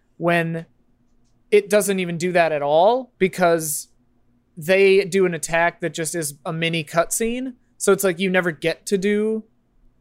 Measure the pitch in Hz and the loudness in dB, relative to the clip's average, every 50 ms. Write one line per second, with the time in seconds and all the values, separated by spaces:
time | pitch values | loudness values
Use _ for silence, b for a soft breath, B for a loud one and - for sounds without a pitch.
0 | _ _ _ - 165 175 170 170 165 165 165 165 170 - _ _ _ _ _ _ | _ _ _ -4 0 0 0 0 0 -2 -6 -10 -12 -16 _ _ _ _ _ _
1 | _ _ _ _ _ _ _ _ _ _ 214 208 202 185 208 208 190 202 196 190 | _ _ _ _ _ _ _ _ _ _ 2 2 2 2 0 0 2 0 -2 -4
2 | 180 170 170 156 175 185 175 175 165 160 151 143 143 143 151 160 180 220 240 262 | -4 -4 -4 -4 -4 0 2 2 2 2 0 -2 0 2 4 4 4 4 2 0
3 | 254 - _ _ 185 185 - 185 180 170 170 165 160 151 147 - - - _ _ | -4 -10 _ _ -2 -2 0 2 2 2 2 2 0 -4 -6 -8 -10 -14 _ _
4 | _ _ _ _ _ _ _ _ _ _ _ 175 147 175 190 196 196 196 190 196 | _ _ _ _ _ _ _ _ _ _ _ -8 -2 0 2 4 6 6 4 4
5 | 190 170 175 196 185 175 170 151 - - 165 165 170 175 170 _ 175 160 156 170 | 2 0 0 0 0 0 -2 -4 -6 -2 0 0 0 0 -2 _ -8 -8 -6 -6
6 | 160 151 - 170 156 139 143 - - 185 160 160 165 165 165 165 151 - - 170 | -8 -6 -6 -6 -6 -8 -10 -10 -10 -10 -6 -4 -2 -2 -2 -4 -4 -2 -2 -2
7 | 170 - - - 226 226 240 254 262 262 - _ _ _ _ - - 202 196 190 | 0 0 -2 -4 -4 -4 -4 -6 -8 -10 -12 _ _ _ _ -2 2 2 2 2
8 | 196 190 175 170 196 185 185 185 175 170 151 - - 160 160 - _ - 208 185 | 2 -2 -2 -2 -2 0 0 0 0 -2 -4 -2 -4 -4 -4 -4 _ -4 -2 -2
9 | 190 208 208 208 214 220 220 220 - _ _ _ _ _ _ _ _ _ _ _ | 0 0 0 0 0 -2 -4 -4 -8 _ _ _ _ _ _ _ _ _ _ _